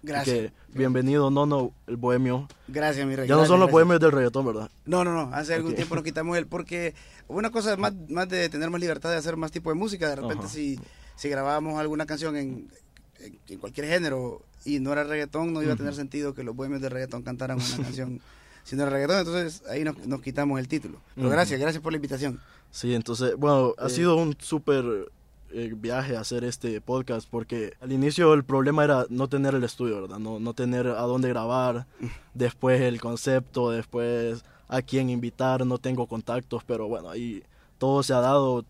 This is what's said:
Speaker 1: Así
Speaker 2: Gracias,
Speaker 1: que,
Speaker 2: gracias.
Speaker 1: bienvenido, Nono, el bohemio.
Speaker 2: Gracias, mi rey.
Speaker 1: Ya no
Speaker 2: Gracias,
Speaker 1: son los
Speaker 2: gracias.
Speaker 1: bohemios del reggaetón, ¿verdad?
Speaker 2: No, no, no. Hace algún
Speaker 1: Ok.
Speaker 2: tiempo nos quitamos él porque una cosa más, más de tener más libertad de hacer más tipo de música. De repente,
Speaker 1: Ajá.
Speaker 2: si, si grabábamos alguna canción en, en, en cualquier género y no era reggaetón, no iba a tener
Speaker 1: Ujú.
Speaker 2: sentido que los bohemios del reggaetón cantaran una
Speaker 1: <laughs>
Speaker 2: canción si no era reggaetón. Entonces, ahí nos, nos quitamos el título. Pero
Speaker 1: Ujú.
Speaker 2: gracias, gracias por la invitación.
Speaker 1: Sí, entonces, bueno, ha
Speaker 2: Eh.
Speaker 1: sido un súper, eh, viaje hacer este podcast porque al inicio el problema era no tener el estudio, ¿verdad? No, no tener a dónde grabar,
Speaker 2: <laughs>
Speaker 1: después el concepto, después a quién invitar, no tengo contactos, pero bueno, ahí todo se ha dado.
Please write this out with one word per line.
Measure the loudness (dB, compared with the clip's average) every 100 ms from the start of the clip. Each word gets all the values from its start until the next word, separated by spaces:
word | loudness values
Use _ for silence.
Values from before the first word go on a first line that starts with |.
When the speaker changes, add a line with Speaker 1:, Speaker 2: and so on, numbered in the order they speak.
Speaker 1:
Así | -4
Speaker 2:
Gracias, | -2 0 0
Speaker 1:
que, |
Speaker 2:
gracias. | -2 -10 -14
Speaker 1:
bienvenido, | -2 2 2 4 4 4
Nono, | 4 4 2 0 -6 -10
el | -4
bohemio. | 2 2 2 0 -4 -16 -10
Speaker 2:
Gracias, | -2 0 0 -2
mi | -2
rey. | 4
Speaker 1:
Ya | 6
no |
Speaker 2:
Gracias, | 8
Speaker 1:
son | 8
los | 10
Speaker 2:
gracias. |
Speaker 1:
bohemios | 8 8 8
del | 8
reggaetón, | 6 2 2 -2
¿verdad? | -2 -6 -12 -2
Speaker 2:
No, | 0 2
no, |
no. | 0 -2
Hace | -6 -2
algún | -2 -2
Speaker 1:
Ok. | -4
Speaker 2:
tiempo | -2 -4
nos |
quitamos | -4 -4 -2 -2
él | -2
porque | -8 -6 -6 -6 -8 -20 -20 -8
una | -4 -2
cosa | -2 0 0
más, | -2 -4 -6
más | -4 -2
de | 0 -2
tener | -2 -4
más | -2
libertad | -2 -2 -2
de | -2
hacer | -2 -4
más | -6
tipo | -6 -4
de | -2
música. | -2 -2 -4
De | -2
repente, | -4 -6
Speaker 1:
Ajá. | -6
Speaker 2:
si, | -6 -6 -6 -10 -20 -20 -10
si | -4
grabábamos | -2 0 -2 -2 -4
alguna | -4 -4 -4
canción | -4 -4 -4
en, | -6 -8 -14 -20 _ -20 -20 _
en, | -20 -20 -18
en | -14
cualquier | -12 -8 -2
género | 0 0 -4 -6 -10 -16 -14 -4
y | -2
no | 0
era | -2 -2
reggaetón, | -4 -4 -4 -2
no | -2
iba | -2
a | -2
tener | -4
Speaker 1:
Ujú. | -6
Speaker 2:
sentido | -8 -6 -6
que | -6
los | -8
bohemios | -8 -6 -4
del | -4
reggaetón | -6 -8 -8
cantaran | -8 -8 -4 -2
una | -2 -4
Speaker 1:
<laughs> | -6
Speaker 2:
canción | -6 -8 -8 -14 -20 -20 -20 -8
si | -2
no |
era | 0
reggaetón. | 2 2 2
Entonces, | 2 -2 -4 -8 -8
ahí | -4 -4
nos, | -4 -6
nos | -6
quitamos | -4 -2 0 0
el | -2
título. | -4 -6 -14 -18 -2
Pero | 2
Speaker 1:
Ujú. |
Speaker 2:
gracias, | 4 2 2
gracias | 0 -2
por | -4
la | -4
invitación. | -4 -4 -4 -4 -12 -20 _
Speaker 1:
Sí, | -6 -2
entonces, | -2 -2 0 0 2
bueno, | 4 6 4 2
ha | -2
Speaker 2:
Eh. |
Speaker 1:
sido | 2 4 4
un | 2 -2
súper, | -4 -4 2 2 2 -2 -6 -16 _ _ -12 -8
eh, | -6 -6
viaje | -4 -4 -2 -4
hacer | -4 -4
este | -4 -6 -6 -6
podcast | -4 -4 -2 -6 -4
porque | -8 -6 -6 -6 -8
al | -4
inicio | 0 2 6 8
el | 8
problema | 6 2 4 4 6
era | 4 2
no | -2 0
tener | 2 2
el | 2
estudio, | 0 -2 -2 -2
¿verdad? | -6 -8
No, | -8 -6
no | -6 -2
tener | -2 0 0
a | 0
dónde | 0 0 0
grabar, | 0 0 0 2 -2 -6 -12
Speaker 2:
<laughs> | -12 -12 -16
Speaker 1:
después | -2 -2 0 2 4
el | 2 0
concepto, | -6 -4 2 0 0 -2 0
después | 0 -4 -4 -2 0 -2 -6 -12 -20 _
a | -6
quién | -2 -2 0
invitar, | -2 -4 -2 0 2 0
no | -2
tengo | -2 -2 -4
contactos, | -6 -4 -6 -4 -10
pero | -4 -4 -2
bueno, | -6 -6
ahí | -8 -8 -10 -14 _ _ _
todo | 2 2
se | 4 4
ha |
dado. | 4 4 4 0 -4